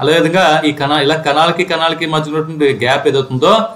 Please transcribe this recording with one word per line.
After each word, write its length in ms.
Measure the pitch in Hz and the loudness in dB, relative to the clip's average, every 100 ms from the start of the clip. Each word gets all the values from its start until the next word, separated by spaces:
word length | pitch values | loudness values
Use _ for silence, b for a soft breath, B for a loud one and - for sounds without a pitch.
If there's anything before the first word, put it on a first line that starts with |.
అదేవిధంగా 600 | 139 165 160 180 175 156 | 0 2 2 2 2 2
ఈ 80 | 156 | 0
కణ-, 300 | 143 143 151 | -2 -2 0
ఇలా 120 | 139 | 0
కణాలకి 500 | 156 156 143 165 175 | 0 0 2 2 0
కణాలకి 420 | 180 165 165 160 165 | -2 -2 -2 -2 -2
మధ్య 260 | 156 151 | -2 -2
ఉన్నటువంటి 520 | 156 156 160 143 120 | -4 -6 -2 0 0
గ్యాప్ 240 | 120 139 - | 0 0 0
ఏదవుతుందో, 520 | 135 131 127 156 220 208 | -2 -2 0 2 2 0